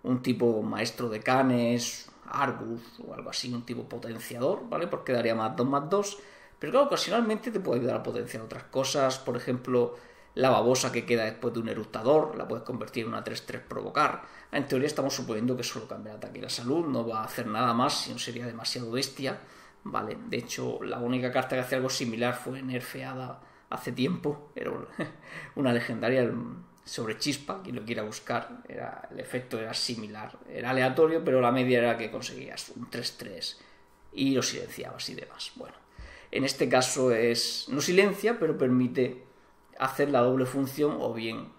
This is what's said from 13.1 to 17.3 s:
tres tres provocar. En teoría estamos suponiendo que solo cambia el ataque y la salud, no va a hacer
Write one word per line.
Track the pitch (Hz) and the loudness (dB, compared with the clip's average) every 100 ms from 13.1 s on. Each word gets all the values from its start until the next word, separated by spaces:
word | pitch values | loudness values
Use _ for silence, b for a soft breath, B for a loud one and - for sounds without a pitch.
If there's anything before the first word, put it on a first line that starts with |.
| 113 | -4
tres | 110 113 - | -6 -8 -8
tres | - | -12
provocar. | - 107 101 143 147 - B B B | -8 -8 -2 2 2 0 B B B
En | 147 131 | -4 0
teoría | 135 147 | 2 2
estamos | - 135 | 0 0
suponiendo | - - 107 123 127 | -2 -4 -2 0 0
que | |
solo | 120 127 110 | -4 -6 -8
cambia | 110 107 | -10 -10
el | 107 | -12
ataque | 107 101 | -12 -10
y | |
la | 104 | -8
salud, | - 120 156 165 | -6 0 0 0
no | 123 117 | -2 -2
va | 110 | -4
a | |
hacer | 110 | -4